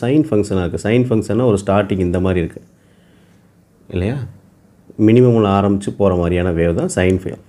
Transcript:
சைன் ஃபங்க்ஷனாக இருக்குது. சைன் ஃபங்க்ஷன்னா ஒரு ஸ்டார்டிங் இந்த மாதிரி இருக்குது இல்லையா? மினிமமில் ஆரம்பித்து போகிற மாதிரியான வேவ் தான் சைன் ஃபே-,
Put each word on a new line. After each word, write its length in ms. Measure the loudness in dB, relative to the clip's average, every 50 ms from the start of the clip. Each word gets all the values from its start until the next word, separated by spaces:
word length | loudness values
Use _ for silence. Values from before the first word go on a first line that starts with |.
சைன் 220 | -2 -2 0 0 0 0
ஃபங்க்ஷனாக 360 | 0 -2 -2 -2 -2 -4 -4
இருக்குது. 200 | -4 -4 -4 -2
சைன் 180 | 0 0 0 2 0
ஃபங்க்ஷன்னா 360 | 0 -2 -2 -2 -2 0 0 2
ஒரு 80 | 0 0
ஸ்டார்டிங் 400 | 0 0 0 0 0 0 -2 -2 -2
இந்த 140 | -2 -2 -2 -2
மாதிரி 140 | 0 -2 -2 -4
இருக்குது 220 | -6 -8 -14 -20 _ _ _ _ _ _ _ _ _ _ _ _ _ _ _ _ _ _ _ _ _ _ _ _ -8 -6
இல்லையா? 220 | -4 -4 -4 -4 -6 -8 -12 -14 -20 _ _ _ _ _ _ _ _ _ -12 -4 2 4 4
மினிமமில் 400 | 6 6 6 6 4 4 2 2 2 2
ஆரம்பித்து 340 | 2 2 0 -2 -4 -6 -6 0
போகிற 140 | 0 0 2 2
மாதிரியான 320 | 0 0 0 0 -2 -2 0 0
வேவ் 140 | 0 0 0 -2
தான் 100 | -4 -4 -2
சைன் 240 | 0 0 0 0 0 -2
ஃபே-, 160 | -8 -14 -14 -16